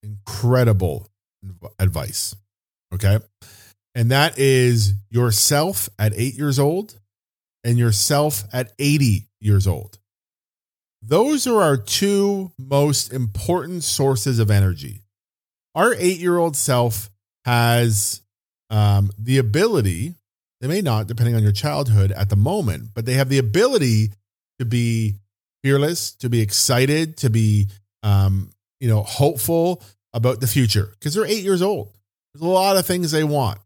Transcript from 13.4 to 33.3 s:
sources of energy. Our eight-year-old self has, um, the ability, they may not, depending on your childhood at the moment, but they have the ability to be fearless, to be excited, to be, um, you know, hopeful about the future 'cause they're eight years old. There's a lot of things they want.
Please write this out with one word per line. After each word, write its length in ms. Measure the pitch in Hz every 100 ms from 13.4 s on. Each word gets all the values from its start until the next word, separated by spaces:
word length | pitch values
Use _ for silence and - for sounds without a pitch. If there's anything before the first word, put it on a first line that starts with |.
| - 175 151 180
sources 560 | 156 - 139 131 139 117
of 100 | 107
energy. 520 | 104 95 80 69 - _ _ _ _ _ _ _ 151
Our 180 | 214
eight-year-old 600 | 214 180 185 180 175 170 143
self 540 | - 123 120 110 - _ _ _
has, 800 | - 120 117 117 117 101 - - _ _ _ _ _
um, 420 | 110 104 101 98 101
the 220 | 113 135
ability, 760 | 120 117 214 196 98 85 135 175 _ _ _ _
they 80 | 127
may 120 | 180
not, 260 | 180 110 104
depending 280 | 117 120 117
on 80 |
your 80 | 107
childhood 640 | 101 147 143 139 107 98
at 160 | 95 101
the 80 | 101
moment, 540 | 113 202 113 76 62
but 120 | 117 117
they 100 | 131
have 120 | 131
the 120 | 135
ability 760 | 117 104 247 254 131 110 107 101 _ _ _ _
to 80 | 120
be 500 | 123 117 113 110 101 _ _ _ _
fearless, 500 | 135 139 147 170 -
to 160 | - 127
be 100 | 117
excited, 800 | 107 - - 123 135 151 160 156
to 120 | 127
be, 380 | 113 107 104 101 - _ _
um, 480 | 107 98 98 98 98 _ _ _
you 80 | 127
know, 160 | 107
hopeful 800 | 104 - 143 139 - 165 170 175 - _ _
about 260 | 123 120 117
the 80 | 127
future 460 | 143 120 104 - -
'cause 120 | 151
they're 120 | 175 220
eight 180 | 214
years 180 | 190 185
old. 300 | 185 208 - _ _ _ _
There's 80 | 143
a 60 | 165
lot 300 | 185 190 196
of 80 | 180
things 260 | 180 170
they 120 | 156
want. 360 | 156